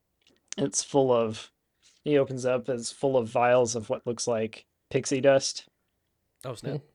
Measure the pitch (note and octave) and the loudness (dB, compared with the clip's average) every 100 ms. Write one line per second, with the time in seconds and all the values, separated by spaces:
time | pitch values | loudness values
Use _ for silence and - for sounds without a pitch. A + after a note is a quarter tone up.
0 | _ _ _ _ _ - C#3 - - C#3+ | _ _ _ _ _ -6 -4 -4 -2 2
1 | C3 A#2+ A2+ A2 - _ _ _ _ _ | 4 4 2 -4 -12 _ _ _ _ _
2 | D3 C#3+ C3 C3 B2 B2+ A2+ A#2+ A#2 - | 0 2 2 -2 -2 -2 -2 -6 -6 -4
3 | C#3 C3 A2 C3 A#2+ B2 A#2+ A#2+ G#2+ B2 | 0 0 0 2 4 4 2 -2 -6 -6
4 | - A#2 - A#2 A2+ - - _ - C#3 | -6 -6 -2 -2 -4 -8 -20 _ -6 -4
5 | - C3+ C#3 C#3 - - - _ _ _ | -2 2 4 4 2 -8 -14 _ _ _
6 | _ _ _ _ C3 A2+ - C#3+ - | _ _ _ _ -12 -10 -8 -8 -10